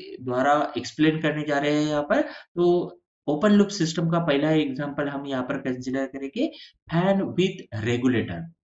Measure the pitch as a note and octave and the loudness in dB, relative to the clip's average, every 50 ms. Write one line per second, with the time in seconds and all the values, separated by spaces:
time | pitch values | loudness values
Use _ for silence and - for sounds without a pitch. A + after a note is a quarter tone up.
0 | - - - - B2+ B2+ B2 B2+ C3 C#3+ D3 D3+ D3 - - B2 B2 - - - | -4 -10 -14 -10 -6 -4 -2 0 2 4 2 2 2 -2 -4 -6 -6 -6 0 2
1 | D3+ D#3+ D#3 D#3+ D#3+ D3+ D3+ D3+ D3+ D3+ C#3+ C#3 C#3 D3 D3 D3+ D3+ D3+ D3+ D3 | 4 4 4 2 0 -2 -2 -2 -2 -2 -2 0 0 2 2 2 2 2 0 -2
2 | D3 - A3+ C#4+ D#4 - - - - _ _ E3+ F3 F3 F3 F3 - - - - | 0 0 0 0 0 -2 -6 -12 -18 _ _ 0 2 4 4 2 0 -4 -8 -16
3 | _ _ _ _ _ - C#3+ D3 - G#3 G#3 G3+ G3+ G3 - - E3 D#3 - F3 | _ _ _ _ _ -2 0 2 4 6 6 6 6 4 2 -2 -2 -2 0 -2
4 | E3 E3 E3+ E3+ E3 D#3 C#3 C#3 D3+ D#3 D#3 D#3 D3+ C3+ B2+ B2+ D3 C#3 C#3 - | 0 0 0 0 2 2 2 2 2 2 2 2 2 0 -2 -4 -6 -6 -6 -6
5 | D3 C#3+ C#3+ C#3 C#3+ C#3+ C3+ B2+ B2+ B2+ C#3 C3+ B2+ C3+ B2 B2 B2 C3 B2+ C3+ | -6 -4 -6 -6 -6 -6 -4 -4 -4 -4 -6 -4 -4 -4 -6 -4 -6 -4 -4 -4
6 | C3+ C3+ - C3+ C#3 C#3 - G#3+ C#4+ D#4+ - - - - _ _ _ - D#3 E3 | -4 -6 -6 -10 -10 -8 -4 -2 -2 -2 -4 -8 -18 -20 _ _ _ -2 0 2
7 | E3+ G3 G3 G3 - B2 A#2+ E3 F#3 F#3+ - - - - A2+ G#2+ G#2 A#2+ A#2+ B2+ | 2 2 2 2 0 0 0 2 0 0 0 -4 -12 -12 -10 -6 -2 -2 0 2
8 | C3 B2+ A#2+ G#2+ G2 - E2+ E2+ E2+ - - _ | 2 2 2 2 0 -2 -6 -8 -8 -12 -14 _